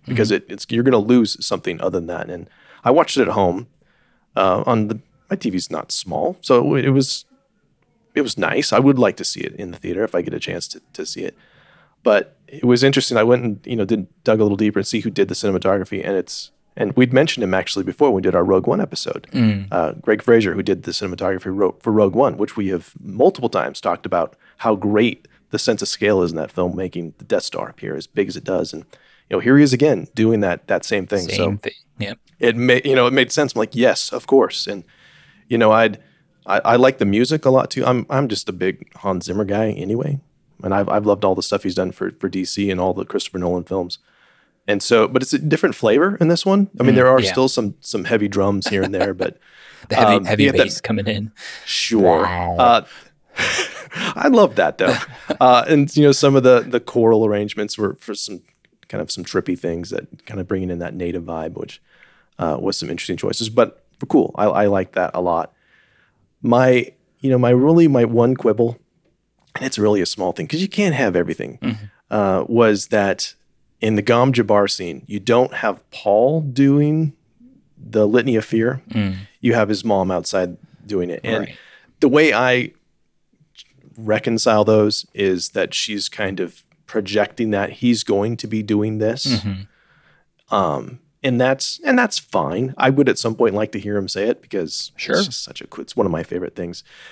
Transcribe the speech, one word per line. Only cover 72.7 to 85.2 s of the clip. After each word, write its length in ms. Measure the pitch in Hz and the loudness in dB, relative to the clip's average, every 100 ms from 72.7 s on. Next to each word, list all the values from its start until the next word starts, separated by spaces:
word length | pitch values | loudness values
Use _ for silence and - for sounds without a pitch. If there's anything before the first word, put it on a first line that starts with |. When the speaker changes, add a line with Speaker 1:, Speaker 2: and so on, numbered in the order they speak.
| 104 - | 2 0
Speaker 1:
that 460 | 107 98 92 - - _ _ _ _ | 0 0 -2 -6 -12 _ _ _ _
in 140 | 110 107 | -2 0
the 60 | |
Gom 300 | 104 120 131 | 2 2 4
Jabbar 360 | 123 104 104 101 | 2 2 2 2
scene, 340 | - 90 73 - | -2 -8 -12 -12
you 120 | 104 | -10
don't 340 | 98 120 127 - | 0 2 2 -2
have 320 | 110 92 _ | -4 -6 _
Paul 500 | - 104 101 123 160 | -8 0 2 2 0
doing 720 | 151 127 139 143 147 156 160 - _ _ - _ _ _ | -4 0 2 4 2 0 -2 -6 _ _ -20 _ _ _
the 300 | 113 110 107 | -4 0 4
Litany 280 | 117 120 113 | 2 2 0
of 100 | - | 0
Fear. 360 | 113 113 131 - | 0 0 -4 -6
Speaker 2:
Mm. 260 | 110 98 95 98 _ | -4 -4 -6 -12 _
Speaker 1:
You 140 | 123 117 | 0 2
have 140 | 104 | 2
his 140 | 101 | 0
mom 280 | 110 101 95 | 0 0 0
outside 460 | 90 85 95 90 85 - _ 101 | -2 -2 -2 -2 -6 -20 _ -8
doing 240 | 101 90 | -6 -6
it. 100 | - | -6
And 160 | - - 98 | -4 -4 -6
Speaker 2:
Right. 100 | - - - _ _ | -14 -20 -20 _ _
Speaker 1:
the 80 | - | 4
way 240 | 143 156 | 6 4
I 400 | 110 127 123 120 - _ _ _ _ _ _ _ _ - _ _ - | 4 2 2 -2 -10 _ _ _ _ _ _ _ _ -20 _ _ -12
reconcile 680 | 110 110 - 113 - 107 | -2 0 0 0 4 4
those 420 | 107 110 104 - - | 6 4 4 0 -8
is 360 | - | -2